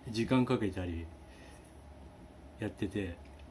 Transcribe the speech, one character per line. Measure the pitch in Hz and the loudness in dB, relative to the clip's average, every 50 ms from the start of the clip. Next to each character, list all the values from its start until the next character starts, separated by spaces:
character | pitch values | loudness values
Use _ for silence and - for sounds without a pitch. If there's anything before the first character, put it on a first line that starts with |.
| - 120 | -6 -2
時 | 107 113 117 | 2 2 4
間 | - 131 127 123 | 6 8 8 8
か | 123 127 | 8 6
け | 104 107 95 | 4 4 2
た | 90 98 90 | 2 2 0
り | 87 85 85 82 - - - - - - - - - - - - - - - - - - - - - - - - - - - - - - | 0 0 -2 -4 -6 -10 -14 -16 -16 -16 -16 -16 -16 -16 -16 -16 -18 -18 -16 -16 -16 -16 -16 -16 -16 -16 -16 -16 -16 -16 -16 -16 -12 -4
や | - 107 101 | -2 -2 -2
っ | |
て | - - 107 | 0 0 0
て、 | 92 - 104 98 90 85 - - - - - - - | 2 2 2 2 0 -2 -6 -10 -14 -14 -14 -14 -14